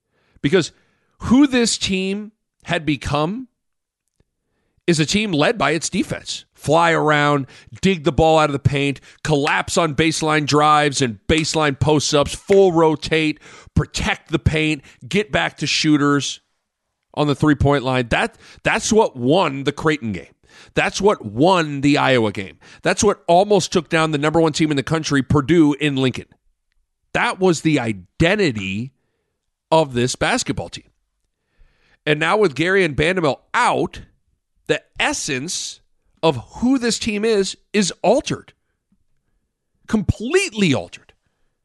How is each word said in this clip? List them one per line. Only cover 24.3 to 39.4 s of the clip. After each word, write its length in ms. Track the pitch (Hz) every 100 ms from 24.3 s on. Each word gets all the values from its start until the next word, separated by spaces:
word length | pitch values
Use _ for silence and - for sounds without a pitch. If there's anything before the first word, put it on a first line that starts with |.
| 165
one 140 | 160
team 180 | 143 156
in 60 | 139
the 40 |
country, 380 | - 160 151 139
Purdue, 520 | 127 147 123 170 147
in 240 | 147 147 131
Lincoln. 300 | 131 110 - _ _ _ _ _ _ _ _
That 260 | 170 226 185
was 240 | 185 156
the 200 | 160 147
identity 1120 | 117 98 87 - 165 214 175 110 95 98 131 _ _ _ _ _ _ _ -
of 240 | 160 147
this 220 | 120 123 -
basketball 540 | 160 247 - 101 90
team. 200 | - - _ _ _ _ _ _ _ - _ _ _ 156
And 120 | 151
now 200 | 160 208
with 180 | 196 131
Gary 300 | 175 196 170
and 100 | 135
Bandoumel 460 | 156 185 151 120 _
out, 500 | 226 226 131 170 - - _ _ _ _ _ -
the 140 | 147 _ -
essence 840 | 247 285 - 131 165 - - - _ _ _ _
of 140 | 160 127 - -
who 180 | 240 269
this 200 | 233 -
team 280 | 226 208 226
is, 320 | 208 190 - _
is 180 | 208 170 -
altered. 500 | 175 262 - 120 - _ _ _ _ _ _ _ _ _